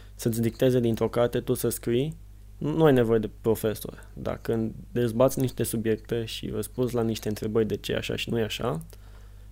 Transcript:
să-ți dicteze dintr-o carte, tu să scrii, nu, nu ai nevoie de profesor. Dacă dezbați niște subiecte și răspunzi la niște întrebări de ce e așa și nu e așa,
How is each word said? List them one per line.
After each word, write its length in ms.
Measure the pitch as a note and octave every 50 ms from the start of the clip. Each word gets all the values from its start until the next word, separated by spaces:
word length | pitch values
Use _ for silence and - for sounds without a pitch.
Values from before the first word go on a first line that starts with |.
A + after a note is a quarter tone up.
| - - -
să-ți 260 | - - B2 A2 A#2
dicteze 380 | A2+ A2+ - - C3 C3 B2 B2+
dintr-o 300 | A#2 A#2 A2+ - A2+ A2
carte, 300 | - A#2 A#2+ A#2+ - B2
tu 140 | A2+ - B2
să 160 | - - A#2+
scrii, 460 | A2 - - A#2+ A#2 B2 C#3 D#3+ D#3+ - - - - - - - -
nu, 180 | - C3 C#3+ D3+
nu 80 | D#3+ D#3+
ai 80 | D3+ C3
nevoie 260 | B2+ A#2+ A2 A2+ A2+
de 100 | G#2+ G#2 - -
profesor. 640 | - A2+ A2 - - A2 G#2 - - - - - - - -
Dacă 580 | C3+ C3 - B2+ A2+ - - A2+ A2+ A2 A2 - - - -
dezbați 480 | - A#2+ A#2+ A#2 G#2+ A#2 B2+ C3 - -
niște 240 | C3 B2 - - A#2
subiecte 600 | - - A#2 G#2+ A2+ A2 G#2+ - - - A#2 A2+
și 240 | A2 - - - - -
răspunzi 400 | G#2+ G#2+ - - - B2+ A#2+ A#2+
la 80 | A#2+ A2+
niște 240 | A2+ A2 - -
întrebări 400 | G#2+ G#2+ - A#2 A2 G#2+ A2+ A2
de 80 | G#2 G#2
ce 160 | - - -
e 40 | A2+
așa 200 | - A2+ - A#2
și 140 | A2+ - -
nu 100 | A2+ A#2
e 40 | A2
așa, 380 | G#2 - - - B2 D3 E3 E3 - - - - - - - - - - - - -